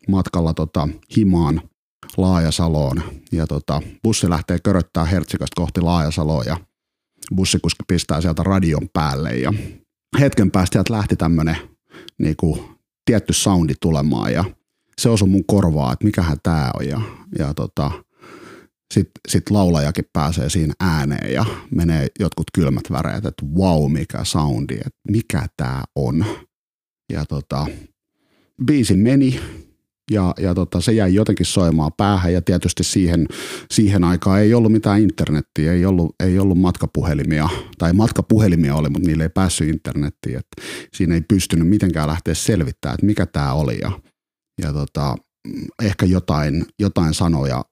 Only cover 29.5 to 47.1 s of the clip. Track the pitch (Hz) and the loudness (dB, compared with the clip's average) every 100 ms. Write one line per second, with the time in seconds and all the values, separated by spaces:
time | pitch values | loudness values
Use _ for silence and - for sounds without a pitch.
29.5 | - - _ _ _ - 107 90 - 92 | -14 -20 _ _ _ -4 0 0 0 -2
30.5 | 90 87 87 - 110 95 95 107 95 82 | -2 -2 -2 0 2 4 2 2 0 0
31.5 | - 87 80 76 - 101 101 87 87 82 | 0 2 2 0 0 2 2 2 0 0
32.5 | 87 85 - 87 107 90 82 78 - - | 0 0 -2 -2 2 2 2 0 -4 -12
33.5 | - - - 104 98 87 90 98 95 104 | -14 -4 2 2 4 2 2 2 4 4
34.5 | 120 110 110 107 101 104 - 82 76 - | 4 4 4 2 4 2 2 0 -2 -2
35.5 | - 78 87 90 92 82 - 92 92 98 | -2 0 2 2 2 0 0 0 2 2
36.5 | 87 90 85 78 - 82 73 71 76 76 | 4 2 0 -2 -2 -2 0 0 0 0
37.5 | - - - 82 92 113 - - 110 107 | -4 -10 -2 2 4 2 0 2 4 4
38.5 | 82 76 73 76 76 90 78 80 - 92 | 4 2 0 0 0 0 0 0 0 0
39.5 | - 78 78 - 65 71 - - 64 - | 0 -2 -2 -4 -4 -4 -6 -8 -8 -10
40.5 | - - - - - 87 85 78 98 - | -16 -14 -14 -12 -2 0 0 2 2 2
41.5 | 82 82 104 92 78 76 80 - 82 - | 2 4 4 2 0 -2 -2 -2 -2 0
42.5 | 104 73 - 71 - 101 104 95 - 71 | 0 0 -4 -6 -2 0 0 -2 -2 -2
43.5 | 69 71 52 - 98 - _ _ _ _ | 0 -2 -4 -6 -8 -14 _ _ _ _
44.5 | - 80 71 71 - 71 64 - _ - | -8 -6 -4 -6 -4 -4 -4 -10 _ -14
45.5 | - - - 110 95 95 92 - 76 73 | -12 -12 -4 -4 0 2 2 0 0 0
46.5 | 73 - - 101 98 82 | -2 -4 -2 -2 2 0